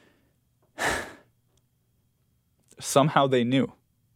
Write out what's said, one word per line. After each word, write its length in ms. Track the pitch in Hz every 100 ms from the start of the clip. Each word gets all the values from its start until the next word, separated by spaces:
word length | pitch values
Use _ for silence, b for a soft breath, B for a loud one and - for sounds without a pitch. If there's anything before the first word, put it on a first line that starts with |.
| b b b b _ _ _ -
<sighs> 60 | B B B B B _ _ _ _ _ _ _ _ _ _ _ _ _ _ -
somehow 480 | - 175 165 151 139
they 160 | 127
knew, 280 | 117 131 - - _ _ _